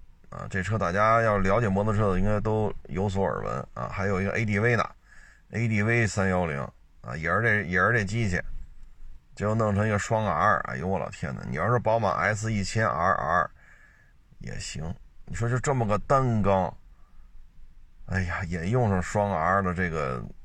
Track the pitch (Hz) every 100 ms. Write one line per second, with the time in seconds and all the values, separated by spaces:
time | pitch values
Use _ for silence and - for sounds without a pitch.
0 | - - - - - 95 92 110 90 95
1 | 107 117 113 101 95 107 110 95 110 104
2 | 104 92 101 107 107 110 107 - - 85
3 | 101 98 90 50 52 62 - - 58 92
4 | 98 92 98 - 110 101 117 113 - -
5 | - - - - - 107 117 107 107 117
6 | 110 - 95 90 85 69 62 - - -
7 | 57 69 80 95 113 107 85 90 98 117
8 | 95 113 107 87 - - - - - -
9 | - - - - 101 113 107 98 110 101
10 | - 110 107 78 104 87 - 64 87 95
11 | - - 73 60 50 67 98 123 101 113
12 | 101 - 92 104 110 104 92 113 110 65
13 | 90 - 73 87 - - - - - -
14 | - - - - - - - - 80 95
15 | - - - 92 117 123 151 131 107 107
16 | - 139 127 113 101 95 82 - - -
17 | - - - - - - - - - -
18 | - 95 87 87 87 87 87 127 110 92
19 | - 107 101 87 82 98 90 87 90 80
20 | 67 62 50 -